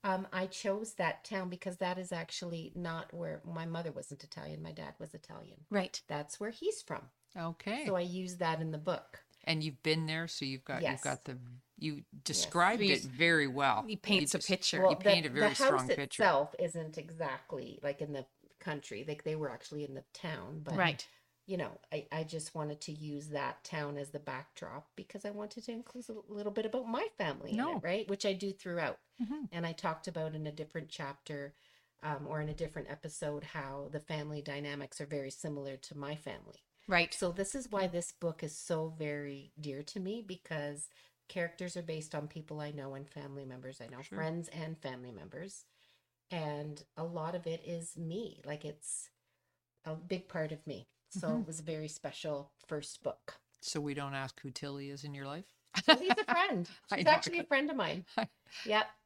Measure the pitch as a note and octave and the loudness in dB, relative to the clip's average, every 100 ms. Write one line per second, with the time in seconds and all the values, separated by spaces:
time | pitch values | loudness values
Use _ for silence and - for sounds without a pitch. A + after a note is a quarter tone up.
0 | G3+ F#3 F#3+ F#3+ F#3+ - G#3 G3 A3 - | 2 2 0 0 0 0 0 0 0 0
1 | F3 - - G3 F3+ F3+ G3 F3+ F3+ F3+ | 0 0 -4 -2 -2 -4 -6 0 0 0
2 | F3+ E3+ E3 - F3 E3+ E3 F3 F3 E3 | -2 -4 -4 -4 -4 -4 -6 -4 -4 -4
3 | - E3+ E3 D3+ E3+ E3 E3 E3 E3+ - | -6 -6 -6 -6 -6 -6 -4 -2 -4 -6
4 | - C#3+ D3 - D3+ D#3 D#3+ D#3+ D3 D3+ | -10 -12 -12 -12 -8 -8 -8 -8 -10 -10
5 | D#3+ - - - - - - G3+ F#3 - | -12 -12 -14 -14 -14 -20 -2 0 0 -4
6 | - D3 D3 - G#3 A3+ F4+ A4 - - | -4 -4 -4 -6 -6 -2 -2 -2 -4 -6
7 | - _ _ F#3 E3 E3 - A#3+ D4 F#3 | -6 _ _ -6 -6 -4 -4 -2 2 2
8 | F3+ F3+ F3+ F3+ E3+ D#3+ D#3+ D#3 D#3+ E3 | 2 -2 -4 0 2 2 0 -2 0 0
9 | - - _ _ - D#3 D#3 C3+ D#3 D#3+ | -2 -20 _ _ 0 2 2 0 4 4
10 | D#3 D#3+ E3 - C#3 C3 - B2+ D#3 C#3 | 4 0 -2 -2 -2 -4 -4 0 0 0
11 | C#3+ C3+ - B2+ B2 B2 _ - D3+ D3 | 0 -2 -4 -8 -8 -14 _ -4 -4 -4
12 | - - - - - E3+ F3+ A3+ G3+ C#3 | -8 -8 -2 0 4 6 6 8 6 6
13 | B2+ B2+ E3+ E3 C#3 B2+ C#3 G#2+ A3 G#3+ | 2 6 8 10 6 6 6 6 4 -4
14 | - G3 D3+ F3+ - F#3+ - - F#3 E3 | 4 6 6 2 2 2 4 8 8 10
15 | G3 F#3+ D3+ B2+ G#3 - C4+ C#4+ B2+ D#3+ | 8 8 6 6 6 8 6 6 4 2
16 | C#3 - G3+ C#3+ D3 - F3 E3+ D#3+ D#3 | 2 6 8 8 4 0 0 0 -6 -6
17 | D#3 E3 D3+ C3 - C#3 B2 - C#3+ C#3+ | -10 -4 -4 -4 -6 -8 -8 -4 -2 -2
18 | D3+ C#3 B2+ _ - _ - D3+ - G#2 | -2 -4 -6 _ -20 _ -6 -6 -6 -8
19 | D3 D3+ D#3 D#3 D3 A#2 - D3+ C#3+ C3+ | -6 -6 -2 -2 -2 -6 -8 -6 -6 -8
20 | - - E3+ D#3 F2+ D#3 D3+ E3 F3 C#3+ | -12 -10 -6 -6 -6 -8 -2 4 4 2
21 | - - _ _ - F#3 B2+ - - D#3 | -6 -16 _ _ -6 -2 -2 -4 -6 -6
22 | - D#3 D#3 D#3+ D#3 D#3+ D3+ D3+ - D3+ | -2 -4 -2 -4 -6 -4 -4 -4 -8 -8
23 | D3+ C#3+ D3+ C#3+ C3+ - - D#3 D3 C#3+ | -6 -6 -4 -2 -2 -4 -6 -4 -2 -4
24 | C#3+ D3 D3 C3 D3 - - C#3 - - | -6 -6 -6 -8 -8 -12 -10 -10 -12 -16
25 | G3 G3+ G#3 G#3 G#3 A#3 A3 A#3 B3 B3 | -12 -8 -6 -6 -8 -8 -8 -8 -8 -12
26 | A#3 A3 - G#3 G#3 G3+ A3 B3 A#3 A#3+ | -10 -12 -8 -4 -2 0 0 -2 0 0
27 | A4 - E3+ C#3 - G#3+ C#4+ C#4 E3+ G3 | -2 -2 -2 -2 -2 0 0 0 2 0
28 | G3 G3 G#3 F#3+ G3 F#3+ F#3 E3+ D3 - | 0 0 2 2 -2 -4 -4 0 0 -2
29 | _ - A3+ D4+ C4+ E3+ E3+ E3 F3+ D#3+ | _ -6 -4 -2 -4 -2 -2 0 -2 -2
30 | - E3 D#3 D#3 D3+ D3+ D#3 D#3+ D#3 - | -4 -2 -2 -2 -4 -6 -6 -6 -8 -8
31 | C#3+ C#3 - D3 C#3 - - - _ _ | -6 -8 -8 -6 -8 -12 -20 -20 _ _
32 | D3+ C#3+ C#3+ D#3 D3+ D3+ E3 D#3+ - D3 | -4 -4 -2 -2 -2 -2 -2 -4 -6 -8
33 | D#3+ - D3+ D3 D3+ D#3+ C3+ C#3 C#3+ D3 | -8 -4 -4 -4 -4 -6 -6 -6 -6 -6
34 | - D3+ D3+ D3+ C#3+ C#3+ D3 C#3+ C3+ - | -4 -4 -2 -6 -4 -4 -4 -4 -6 -8
35 | C#3+ D3 C3+ - D#3+ C#3+ C#3 C3+ - D3 | -4 -4 -4 -6 -6 -4 -6 -8 -10 -8
36 | C#3+ D3+ - F#2 - - _ _ - F3+ | -6 -6 -8 -10 -12 -20 _ _ 4 4
37 | E3+ - F3+ F3 G3 C#4 B3 G3+ F#3 F3 | 4 2 0 0 -2 -2 -2 2 2 2
38 | E3+ - E3+ D#3 D3+ - - E3 D#3+ D#3+ | -2 -2 -2 -2 -6 -6 0 0 0 -2
39 | D3+ D3 C#3+ C#3 C#3 - D3+ C3+ D3+ G#3 | -2 -2 -4 -8 -12 -10 -6 -6 -6 -6
40 | F#3 A3+ G3+ F3+ - D#3 D3 D3 - - | -4 -6 -6 -12 -4 -2 -2 -4 -10 -14
41 | - _ _ F#3+ E3+ - F3+ F3 E3 D#3 | -20 _ _ -2 -2 -2 -6 -4 -4 -6
42 | D#3 D#3 D3+ D#3+ D#3 D3+ D3 D3 C3+ C3+ | -4 -6 -6 -8 -8 -6 -6 -6 -8 -8
43 | C#3 - C#3+ C#3 C3+ B2+ C3 C3+ A#2 B2+ | -10 -10 -10 -10 -10 -10 -12 -12 -12 -12
44 | C#3+ G3 D#3+ E3 E3 E3 D#3+ D#3+ C#3+ B2+ | -10 -4 -2 -2 -6 -6 -6 -6 -6 -8
45 | B2 G#2+ D#2+ C#3 F#3+ - - _ _ _ | -10 -12 -12 -12 -12 -14 -20 _ _ _
46 | _ _ _ F3 D#3 D3 D3+ C#3+ - - | _ _ _ -4 -2 -2 -4 -8 -14 -6
47 | E3 E3+ D#3+ F3+ E3+ E3 - E3+ E3 D#3+ | -4 -2 -2 -2 -2 -4 -4 -6 -6 -6
48 | E3 F3+ A#3 - - D3+ D3+ D3 - - | -4 -4 -6 -8 -8 -6 -6 -8 -6 -6
49 | - _ _ _ _ _ _ _ - D#3+ | -8 _ _ _ _ _ _ _ -8 -6
50 | F3 F#3 - E3+ D#3 D#3 - B2 - _ | -2 -4 -2 -2 0 -2 -6 -8 -10 _
51 | _ F#3+ E3 D#3 E3 D#3+ D#3 D#3 D#3 - | _ -2 2 2 0 -6 -4 -4 -4 -6
52 | C#3+ - D#3+ D3 D3 _ - D3+ D3 - | -6 -4 -2 -2 -4 _ -6 -4 -4 -4
53 | - - - - _ _ - D#3 D3 C#3+ | -4 -4 -12 -18 _ _ -4 -2 -2 -2
54 | C#3+ C#3 C3+ - C#3 B2 C#3+ C#3 C#3 C#3 | -2 -2 -4 -8 -10 -6 -6 -6 -6 -8
55 | D3 C#3 C#3 D3+ G3 _ _ - - C4+ | -8 -6 -6 -8 -10 _ _ 2 10 10
56 | F#4 G4+ - E4+ G4 C#4+ E3+ - - G3+ | 10 4 6 4 4 4 -2 -6 -4 4
57 | D#4 D#4 - E4+ - C4+ D4 C#4 E3+ E3 | 8 8 6 -2 4 4 4 2 0 0
58 | F3+ - - _ - - - G#3+ G#3+ - | -2 -2 -2 _ -18 -10 2 4 2 -4